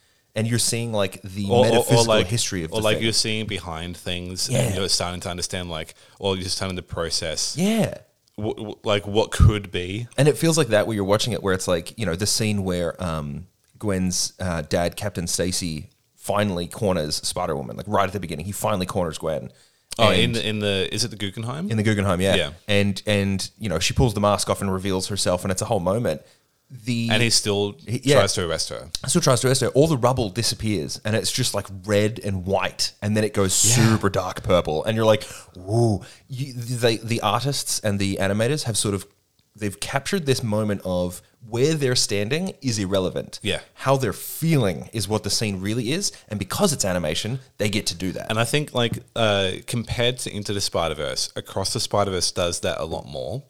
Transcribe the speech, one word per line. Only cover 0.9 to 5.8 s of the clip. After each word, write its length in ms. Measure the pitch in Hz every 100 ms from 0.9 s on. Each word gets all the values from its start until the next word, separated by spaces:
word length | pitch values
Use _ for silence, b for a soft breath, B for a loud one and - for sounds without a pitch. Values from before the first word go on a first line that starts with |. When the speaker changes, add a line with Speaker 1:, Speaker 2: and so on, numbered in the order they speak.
Speaker 1:
like, 280 | 107 95 -
the 240 | 101 95 98
Speaker 2:
Or, 0 |
or, 80 | 120
or, 120 | 120
Speaker 1:
metaphysical 320 | 117 - 117
Speaker 2:
like, 220 | 117 110 92
Speaker 1:
history 340 | 117 - 92
of 100 | 80
Speaker 2:
or, 40 | 104
Speaker 1:
the 60 |
Speaker 2:
like, 120 | 107 87
Speaker 1:
thing. 60 |
Speaker 2:
you're 80 | 113
seeing 340 | 110 113 110 104
behind 500 | 95 87 80 87 85
things 520 | - 87 90 92 -
Speaker 1:
Yeah. 120 | 127
Speaker 2:
and 160 | 123 95
you're 120 | 92
starting 320 | - 87 90
to 80 | 90
understand, 380 | 87 - 92 87
like, 260 | 80